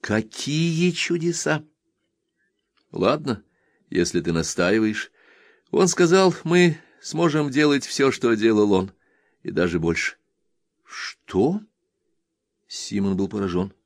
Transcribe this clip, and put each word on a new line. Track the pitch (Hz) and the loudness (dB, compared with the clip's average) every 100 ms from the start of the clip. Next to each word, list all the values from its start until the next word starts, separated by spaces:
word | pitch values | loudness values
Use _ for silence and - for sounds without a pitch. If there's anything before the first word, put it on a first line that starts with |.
"Какие | - 107 110 - - 151 170 160 180 | 0 -2 -2 -10 -4 0 0 2 0
чудеса?" | 170 - 175 165 170 - 156 156 _ _ _ _ _ _ _ _ _ _ _ _ | 0 -4 -2 -2 -4 -2 -4 -6 _ _ _ _ _ _ _ _ _ _ _ _
"Ладно, | 85 92 151 143 113 _ _ _ _ _ | -2 0 0 -4 -8 _ _ _ _ _
если | - 85 90 | -2 0 -2
ты | 80 | -2
настаиваешь. | 82 78 - 90 107 110 107 - _ _ _ _ _ _ | -2 -2 -2 0 2 0 -2 -8 _ _ _ _ _ _
Он | 143 180 | 0 2
сказал, | - 175 185 190 175 | 2 4 6 4 2
мы | 165 175 175 151 _ _ | 0 4 4 0 _ _
сможем | - 156 170 151 147 | -10 -2 0 0 0
делать | 131 151 143 - | 2 2 2 -2
все, | - 135 | 0 0
что | 123 117 | 2 0
делал | 110 113 107 104 | 2 4 4 4
он, | 95 95 _ _ _ _ _ | 2 0 _ _ _ _ _
и | - | -8
даже | - 87 82 | -2 0 0
больше". | 82 82 - - _ _ _ _ _ _ | -2 -2 -4 -8 _ _ _ _ _ _
"Что?" | _ - - - _ 92 123 196 214 _ _ _ _ _ _ _ _ _ _ | _ -14 -14 -16 _ 0 0 0 -8 _ _ _ _ _ _ _ _ _ _
Симон | - - 101 98 92 | -14 -8 -4 -2 -2
был | 95 | -4
поражен. | 104 98 87 98 - | -4 -4 -2 -4 -8